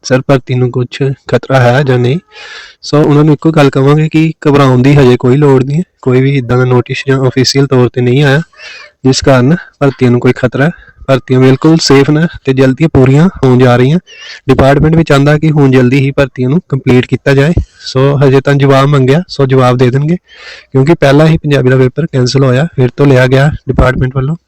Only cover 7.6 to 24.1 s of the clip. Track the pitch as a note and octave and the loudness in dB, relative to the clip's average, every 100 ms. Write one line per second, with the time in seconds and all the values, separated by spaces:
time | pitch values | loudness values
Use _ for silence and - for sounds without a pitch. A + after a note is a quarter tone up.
7.6 | C#3 B2+ A#2+ - B2 C3 D3 C#3 E3+ _ | 0 0 -2 -2 -2 0 0 0 -4 _
8.6 | - - - _ C3 C3 - C3 B2+ F3 | -20 -20 -20 _ -2 0 0 2 2 -2
9.6 | - _ C#3 - B2 B2 B2+ B2 B2 B2 | -6 _ -4 0 -2 0 -2 -2 -4 -2
10.6 | D3+ - - _ - C3 - B2+ C3 C3 | -4 -4 -20 _ -4 -4 -2 0 2 2
11.6 | D#3 E3 - C3+ C#3 D3+ E3 - - C3 | 2 0 2 2 2 0 -2 -4 -6 0
12.6 | C3+ C3 D#3+ C3+ C3 C#3 F3+ - C3 B2 | 0 0 -2 2 2 2 0 0 0 2
13.6 | B2+ A#2+ C3 E3+ _ - - - - C3 | 2 2 0 -2 _ -20 -20 -14 -4 0
14.6 | C3+ C#3+ D#3 D#3+ D#3+ C#3+ C#3+ D3+ D#3 D3+ | 2 2 2 0 0 0 2 0 0 0
15.6 | C#3 C3 B2 C#3 C3+ C#3 C3+ - B2+ D#3+ | 2 2 0 0 -2 -2 -4 -4 -4 -4
16.6 | - C3+ - B2+ - B2 - C3+ C#3+ F3 | -4 -6 0 0 0 -4 0 0 0 -2
17.6 | - _ - C3 C#3 C#3+ C#3 C3+ C#3+ C#3 | -6 _ -8 -2 0 2 2 0 0 0
18.6 | C3+ C3+ C#3 C#3+ B2+ D3 F#3 - C#3 C3 | 2 2 2 0 2 0 -2 -4 0 2
19.6 | B2 B2 B2+ C3 D3+ F3+ _ - - - | 0 0 0 0 -4 -6 _ -20 -20 -20
20.6 | _ C3+ C3+ E3+ C#3 C#3 D#3+ D#3 D3+ C#3 | _ -2 0 2 2 2 2 0 -2 -2
21.6 | B2+ C3 C3 - D#3+ C3+ B2+ C3+ C3+ B2 | 0 2 0 -2 -4 -2 -2 0 0 0
22.6 | E3 - B2+ - C#3+ B2+ C3 C3 D3 - | -2 -2 -2 0 2 2 2 2 0 -2
23.6 | - B2 B2+ B2+ B2+ | -4 0 0 0 -4